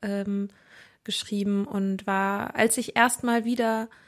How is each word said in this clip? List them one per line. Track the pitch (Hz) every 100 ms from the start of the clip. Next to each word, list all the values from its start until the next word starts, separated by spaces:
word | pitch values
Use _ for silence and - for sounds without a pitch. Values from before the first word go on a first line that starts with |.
ähm, | 208 202 196 202 202 - - - - _
geschrieben | - - - 208 202 202 196
und | 202 196 190 -
war, | 190 196 202 - -
als | 226 -
ich | - 233
erstmal | 247 - 240 233 226
wieder | 247 226 220 220 -